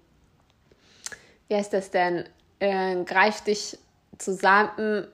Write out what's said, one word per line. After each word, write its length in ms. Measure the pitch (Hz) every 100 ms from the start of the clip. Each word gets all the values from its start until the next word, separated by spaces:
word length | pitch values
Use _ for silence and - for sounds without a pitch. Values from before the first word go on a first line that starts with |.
| _ _ _ _ _ _ _ _ _ _ - - - _ -
wie 80 | 208
heißt 160 | 202
das 180 | 202 190
denn? 340 | 185 175 175 - _ _ -
Äh, 460 | 196 190 185 180
greif 380 | 175 185 208 214
dich 360 | - 208 - - _ _ _ -
zusammen, 880 | - 185 190 196 208 - 214 208 -